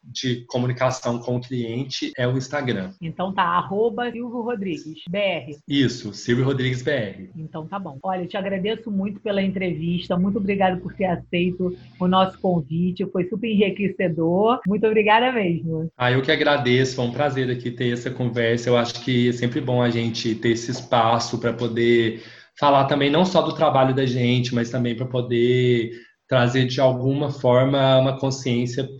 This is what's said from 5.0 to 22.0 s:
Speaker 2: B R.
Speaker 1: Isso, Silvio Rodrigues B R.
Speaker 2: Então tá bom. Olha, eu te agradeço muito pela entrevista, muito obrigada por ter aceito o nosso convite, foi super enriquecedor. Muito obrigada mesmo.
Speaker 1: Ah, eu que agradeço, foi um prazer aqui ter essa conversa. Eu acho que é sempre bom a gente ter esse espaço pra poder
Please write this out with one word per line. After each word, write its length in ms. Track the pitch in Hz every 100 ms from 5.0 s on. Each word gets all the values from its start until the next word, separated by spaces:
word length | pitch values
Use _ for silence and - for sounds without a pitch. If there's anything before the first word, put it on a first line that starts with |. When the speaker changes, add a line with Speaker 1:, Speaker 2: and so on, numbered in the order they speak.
| -
Speaker 2:
B 100 | 190
R. 380 | 202 170 131 143 -
Speaker 1:
Isso, 460 | 143 127 - 107
Silvio 300 | 98 - 120
Rodrigues 380 | 131 139 127 127
B 80 | 147
R. 400 | 143 104 95 92 -
Speaker 2:
Então 300 | 156 160 156
tá 120 | 196
bom. 200 | 185 135
Olha, 200 | 190 190
eu 60 | 180
te 80 | 208
agradeço 540 | 196 196 190 226 -
muito 300 | 196 196 202
pela 220 | 220 196
entrevista, 760 | 190 185 185 156 165 175 - 180
muito 220 | 190 202
obrigada 400 | 196 202 185 180
por 160 | 180
ter 100 | - 185
aceito 680 | 170 - 175 180 180 185 180 - -
o 80 | 180
nosso 300 | 185 190 -
convite, 640 | 196 175 139 165 180 180 190
foi 160 | - 175
super 200 | 214 233
enriquecedor. 1120 | 208 202 190 196 190 185 165 165 180 214 254 180
Muito 200 | 208 220
obrigada 440 | 220 208 220 247
mesmo. 600 | 247 190 170 165 160 160 _
Speaker 1:
Ah, 140 | 123
eu 120 | 127
que 100 | 135
agradeço, 640 | 156 147 143 123 123 131 -
foi 80 |
um 80 | 120
prazer 380 | 120 147 135 127
aqui 200 | 120 120
ter 220 | 117 123
essa 180 | 120 123
conversa. 600 | 120 123 117 117 117 117
Eu 80 | 120
acho 260 | 117 -
que 240 | - 123 123
é 40 |
sempre 280 | 120 120 147
bom 220 | 127 123
a 80 | 120
gente 440 | 117 117 113 120 110
ter 140 | 120
esse 200 | 113 -
espaço 680 | 123 - 120 113 117 - 117
pra 140 | 117
poder 680 | 117 120 113 117 117